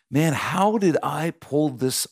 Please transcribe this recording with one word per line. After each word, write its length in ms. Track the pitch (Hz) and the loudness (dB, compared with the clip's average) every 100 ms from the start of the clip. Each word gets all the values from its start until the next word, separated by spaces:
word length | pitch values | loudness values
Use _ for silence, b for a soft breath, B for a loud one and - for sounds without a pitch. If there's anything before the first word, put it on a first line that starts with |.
| b | b
"Man, 220 | 135 165 | 0 2
how 440 | 127 - 175 202 220 | 0 -2 0 2 2
did 200 | 190 139 | 2 2
I 300 | 139 147 165 | -2 -4 -6
pull 380 | - - 147 151 | -8 -4 0 0
this 360 | 123 131 - - | 0 -2 -2 -6